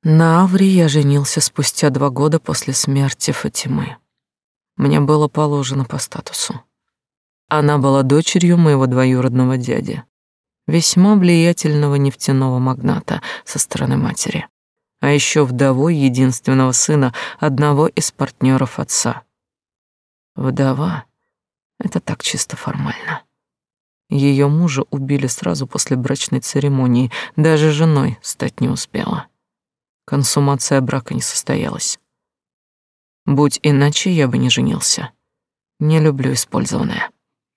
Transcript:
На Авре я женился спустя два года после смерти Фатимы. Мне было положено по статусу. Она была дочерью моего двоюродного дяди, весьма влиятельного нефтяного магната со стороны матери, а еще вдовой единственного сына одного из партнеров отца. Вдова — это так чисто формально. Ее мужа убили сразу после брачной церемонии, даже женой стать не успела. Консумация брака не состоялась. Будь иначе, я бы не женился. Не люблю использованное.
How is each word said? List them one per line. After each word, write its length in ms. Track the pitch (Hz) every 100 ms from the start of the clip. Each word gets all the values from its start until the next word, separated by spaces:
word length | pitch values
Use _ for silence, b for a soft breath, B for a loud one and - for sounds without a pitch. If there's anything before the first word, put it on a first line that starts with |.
На 400 | 160 156 165 165
Авре 240 | 190 185 190
я 180 | 185 165
женился 540 | 147 143 143 139 -
спустя 500 | - - 135 - 151
два 200 | 131 143
года 280 | 123 151 160
после 340 | - 151 -
смерти 600 | 135 - 139 139 - -
Фатимы. 640 | 120 - - - 147 139 131 _ _ _ _ _ _ _ -
Мне 240 | 143 151
было 260 | 143 151 151
положено 580 | - 151 143 131 135
по 140 | 127 -
статусу. 640 | - - - - - - _ _ _ _ _ _ _ _ _
Она 300 | 151 147 147
была 260 | 135 139
дочерью 540 | 131 143 165 180 175 175
моего 280 | 160 139 131
двоюродного 720 | 127 127 127 127 123 127 131
дяди, 480 | 123 - - - - _ _ _ _ _ -
весьма 480 | 165 160 - 190 208
влиятельного 800 | 180 170 170 175 156 147 147 143
нефтяного 640 | 139 - - 135 131 127
магната 640 | 127 127 - 165 - - B B
со 140 | - -
стороны 380 | - - 135 135
матери, 500 | - - - 156 - _ _ _ _ _
а 80 | 135
еще 360 | 143 139 156
вдовой 520 | 139 123 139 131 156 160
единственного 760 | 135 123 131 123 - 131 131
сына 420 | 123 - 151 135 B B B
одного 480 | 151 135 147 143 160
из 240 | - -
партнеров 680 | _ 139 - 131 131 131 -
отца. 460 | - - 120 - _ _ _ _ _ _ _ _ _ _ _ -
Вдова — 680 | 131 - 135 131 160 160 - _ _ _ _ _ _ _
это 180 | - -
так 240 | - -
чисто 340 | - - - -
формально. 680 | - - - - - - _ _ _ _ _ _ _ _ _
Ее 400 | 139 139 139 143
мужа 360 | 151 170 135 -
убили 360 | 143 135 143 131
сразу 400 | - 180 160 131
после 300 | - - 127
брачной 440 | 123 143 - 131
церемонии, 720 | - 139 143 135 127 120 127 B B
даже 380 | - 156 156 156
женой 460 | 151 160 147 131 123
стать 380 | - - 123 -
не 80 | 127
успела. 580 | - - - - 151 - _ _ _ _ _ _ _
Консумация 760 | - 139 131 - 139 139 - 139
брака 340 | 127 131 -
не 60 | 127
состоялась. 800 | - - - - - - - - _ _ _ _ _ _ _ _ _ _ _ _
Будь 340 | - 139 147 -
иначе, 500 | 151 139 143 147 196
я 160 | 175 135
бы 100 | 127
не 100 | 123
женился. 640 | - 131 - - - - _ _ _ _ _ _ _
Не 180 | 151 160
люблю 340 | 151 139 131
использованное. 800 | 131 - - - - - - - _ _ _ _